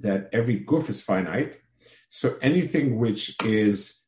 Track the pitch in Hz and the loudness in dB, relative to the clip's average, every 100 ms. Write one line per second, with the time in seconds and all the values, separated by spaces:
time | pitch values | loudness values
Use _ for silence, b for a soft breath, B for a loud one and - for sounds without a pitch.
0 | 101 98 - 113 120 104 - 156 - 110 | -2 -2 -2 -2 0 0 0 0 0 -6
1 | - 95 90 101 151 - _ _ b b | -2 -2 0 -2 -4 -8 _ _ b b
2 | b - 120 - 131 180 - 160 131 110 | b -4 -4 0 2 2 2 0 0 2
3 | 117 104 - - 113 107 107 101 - - | 0 -2 -6 -4 0 2 4 2 -2 -14